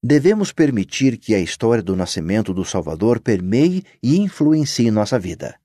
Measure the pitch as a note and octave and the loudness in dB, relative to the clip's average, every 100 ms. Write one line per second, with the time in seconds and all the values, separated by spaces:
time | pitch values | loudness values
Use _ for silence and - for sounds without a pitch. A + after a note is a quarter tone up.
0 | A#2+ D3 D3+ G#3+ G3 - D#3 A#2+ F#2+ - | 2 4 4 2 -2 0 0 2 -4 0
1 | C3+ A#2 - G#2+ E2+ - A2+ A#2 F#2 F#2 | 0 0 0 0 0 -2 0 0 0 -2
2 | F2+ - E2 G#2 G#2+ F#2 F2+ F#2+ D#2+ D#2+ | -2 -4 -2 -2 -2 -4 -4 -4 -6 -2
3 | G#2+ A#2+ - G2+ F2+ A2+ D#3+ F#3 - _ | 0 0 0 -2 0 2 2 0 -8 _
4 | A#2+ E3 G3+ - D3+ D#3 C#3+ - A#2 G#2+ | 0 0 0 0 2 2 0 0 2 2
5 | G#2 B2+ F2+ E2+ B1+ - | 0 -2 -4 -10 -12 -14